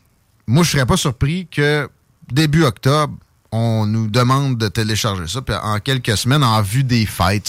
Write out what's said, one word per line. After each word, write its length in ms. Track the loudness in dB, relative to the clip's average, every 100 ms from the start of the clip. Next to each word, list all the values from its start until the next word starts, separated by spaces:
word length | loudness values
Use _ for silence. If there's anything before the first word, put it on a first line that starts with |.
| _ _ _ _ 0
Moi, 160 | 2
je 80 | 2
serais 160 | 0 0
pas 100 | 0
surpris 520 | -2 -2 -2 -2 -6
que 400 | -2 0 0 -4 -12 _ _ -4
début 300 | 0 2 4
octobre, 520 | 2 2 0 2 0 -6 _ _ _
on 340 | -2 0 0 0
nous 220 | 0 0
demande 500 | 2 2 2 0 -2
de 100 | -2
télécharger 580 | -2 -2 -2 -2 -4 -6
ça, 160 | -8
puis 120 | -6 -6
en 180 | -4 -4
quelques 360 | -2 -4 -2 -2
semaines, 280 | 0 2
en 180 | 4 2
vue 220 | 0 -2
des 200 | 0 0
fêtes, 440 | 0 0 0 0